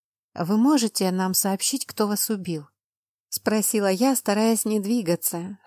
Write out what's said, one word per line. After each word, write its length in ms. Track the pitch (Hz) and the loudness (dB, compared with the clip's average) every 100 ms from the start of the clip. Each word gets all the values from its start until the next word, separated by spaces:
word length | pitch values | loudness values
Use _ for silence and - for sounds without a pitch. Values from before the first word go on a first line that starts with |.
| _ _ _ | _ _ _
вы 240 | - 170 214 | -8 0 4
можете 540 | 262 294 220 - 185 | 4 4 2 0 0
нам 220 | 185 185 | 0 0
сообщить, 520 | 185 196 196 - 269 - | 0 0 0 -2 -4 -6
кто 220 | - 208 | -2 0
вас 220 | 208 - | 0 -2
убил?" 380 | 208 175 160 143 _ _ _ _ _ _ | -4 -4 -8 -8 _ _ _ _ _ _
спросила 600 | - - 214 202 214 196 | -6 0 0 0 0 0
я, 260 | 190 262 254 | 2 2 2
стараясь 500 | - 202 226 226 214 | 0 2 2 2 0
не 140 | 214 | -2
двигаться, 800 | 196 240 170 170 - 170 185 202 | 0 -2 0 -2 -2 -6 -10 -12